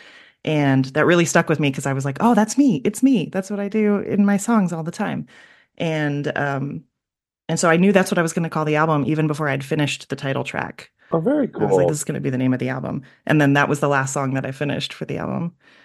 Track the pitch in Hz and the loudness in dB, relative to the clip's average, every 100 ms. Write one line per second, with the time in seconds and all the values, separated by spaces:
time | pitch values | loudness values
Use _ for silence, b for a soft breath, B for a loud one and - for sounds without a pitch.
0 | B B B B - 151 143 135 131 151 | B B B B -2 2 4 4 2 2
1 | 147 175 170 175 170 147 147 135 139 135 | 4 4 4 2 2 2 0 -2 -4 -4
2 | 135 135 220 214 220 - 285 165 - 208 | -4 0 2 4 2 2 2 2 -2 0
3 | 269 247 156 190 190 208 202 214 208 208 | 2 2 0 -4 -6 -4 -4 0 2 0
4 | - 196 202 202 - 233 180 165 160 - | 0 0 2 2 2 2 2 -2 -6 -6
5 | 196 143 - b b b b - 165 156 | -6 -6 -8 b b b b -6 -4 -2
6 | 147 143 147 - 143 139 143 - - _ | -2 -2 -4 -4 -2 -4 -6 -8 -14 _
7 | _ _ _ _ - 160 175 165 190 190 | _ _ _ _ -6 0 4 4 6 4
8 | 190 180 165 180 165 156 151 151 160 151 | 4 0 0 -2 -4 -2 0 2 2 2
9 | 143 156 156 147 151 135 135 160 143 - | 0 0 0 0 -2 -4 -4 -2 -2 -4
10 | - 135 139 127 127 - - - - _ | -8 -8 -4 -4 -4 -6 -6 -8 -20 _
11 | - 165 170 302 247 - 208 190 175 151 | -4 -2 0 0 -2 -2 2 4 2 0
12 | - 143 139 127 127 127 127 135 - 143 | -4 -6 -4 -2 0 0 -2 -6 -6 -8
13 | - b - 151 143 143 147 147 147 139 | -10 b 0 2 4 4 2 2 0 0
14 | 135 143 135 135 135 135 143 143 147 - | 0 -2 -4 -4 -6 -6 -6 -6 -8 -10
15 | - - - - 170 - b b | -8 -6 -6 -4 -6 -10 b b